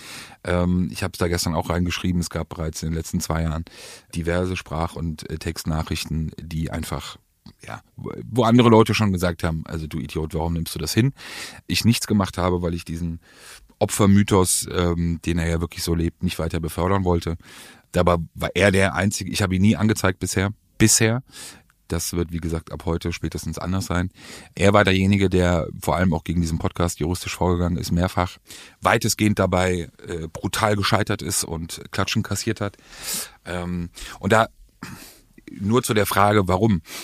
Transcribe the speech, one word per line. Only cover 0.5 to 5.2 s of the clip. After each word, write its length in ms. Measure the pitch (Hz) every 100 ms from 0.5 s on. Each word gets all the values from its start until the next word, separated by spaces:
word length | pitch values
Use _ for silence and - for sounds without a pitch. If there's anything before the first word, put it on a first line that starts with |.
| 90 90 90 90
ich 120 | -
hab's 160 | 92 -
da 80 | 90
gestern 260 | 87 92
auch 160 | 78 82
reingeschrieben, 520 | 87 87 - 92 87
es 100 | 82
gab 180 | 82 80
bereits 320 | - 80 -
in 80 | 80
den 60 | 82
letzten 240 | - 90
zwei 240 | - 82
Jahren 220 | 82 78 - - - - _ 85
diverse 420 | 82 87 92 90
Sprach- 380 | - 78 82 -
und, 340 | 82 76